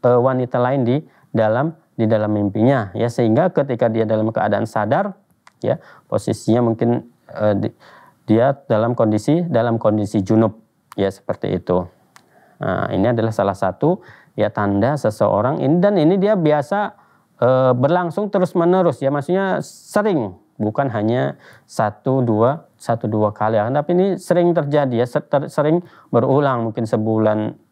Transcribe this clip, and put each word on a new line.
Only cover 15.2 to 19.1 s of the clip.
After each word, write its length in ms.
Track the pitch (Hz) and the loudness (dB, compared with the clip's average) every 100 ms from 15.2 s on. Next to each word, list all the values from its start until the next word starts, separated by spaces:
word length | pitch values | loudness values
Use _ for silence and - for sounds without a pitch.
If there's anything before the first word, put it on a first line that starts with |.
| 104 101 117 160 | 0 2 0 0
ini, 240 | 135 170 | 0 2
dan 160 | 196 202 | 2 4
ini 220 | 151 190 | 2 2
dia 180 | 196 214 | 2 2
biasa, 560 | 156 147 139 202 208 - _ _ _ _ | 2 0 0 -4 -4 -10 _ _ _ _
eh, 320 | 120 131 131 | 2 2 2
berlangsung 560 | 123 143 175 175 160 208 | 2 2 0 0 -4 -4
terus 240 | 202 180 | -2 0
menerus 480 | 185 170 185 175 135 | 0 2 4 2 0
ya, 80 | 135 | -2